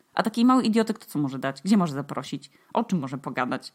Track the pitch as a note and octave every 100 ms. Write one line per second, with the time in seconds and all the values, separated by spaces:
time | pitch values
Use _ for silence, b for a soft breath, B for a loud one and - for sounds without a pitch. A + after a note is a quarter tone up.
0 | _ - A3 A#3 B3 B3+ A3+ A3 A3 G#3
1 | - D3 C#3 C3 C3+ C3+ F#3+ G#3+ E3+ C3+
2 | C#3 - C3+ C#3+ - b b - A3+ F3+
3 | C3 C3 - B2+ B2 C3 -